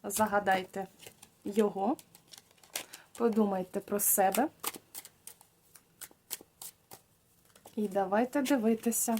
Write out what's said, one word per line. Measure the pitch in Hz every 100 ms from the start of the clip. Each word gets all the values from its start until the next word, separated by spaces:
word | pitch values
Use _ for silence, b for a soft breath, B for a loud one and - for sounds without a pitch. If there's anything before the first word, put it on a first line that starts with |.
Загадайте | 208 202 214 202 190 190 185 190 190 - - - - _
його. | - 202 208 196 202 311 - - _ - _ _ - B B B B -
Подумайте | 233 214 208 190 185 202
про | - 208
себе. | - - 190 196 294 - - - _ - - _ - - - _ _ - _ _ - _ _ - - _ - _ _ - _ _ _ _ _ - - -
І | 208
давайте | 190 190 202 254 294
дивитися. | 262 277 220 220 233 226 -